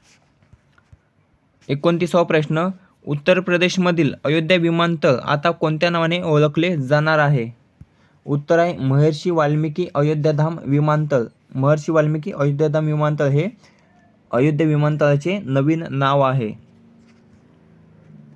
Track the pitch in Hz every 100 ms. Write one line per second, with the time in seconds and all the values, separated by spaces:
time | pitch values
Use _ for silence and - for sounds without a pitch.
0 | _ _ _ _ _ _ _ _ _ -
1 | _ _ _ _ _ _ - 143 170 170
2 | 175 180 170 160 147 156 180 185 _ _
3 | - 147 185 180 180 175 180 190 180 170
4 | 143 - 139 160 160 185 170 165 170 165
5 | 170 123 - 147 170 170 160 156 175 170
6 | 165 175 175 147 151 151 170 165 127 147
7 | 156 156 147 139 113 - _ _ - _
8 | _ _ 139 147 147 165 175 127 135 139
9 | 151 151 185 165 147 151 156 151 175 -
10 | 147 156 151 151 156 165 - 143 151 151
11 | 151 135 113 - _ 131 139 156 147 160
12 | 151 156 147 - 143 143 156 156 156 151
13 | 151 151 143 143 185 - _ _ _ _
14 | _ _ _ 123 147 151 160 147 151 151
15 | 147 143 170 202 127 135 139 165 160 135
16 | 139 143 131 131 107 110 - _ _ _
17 | _ _ _ _ _ _ _ - _ -
18 | - - -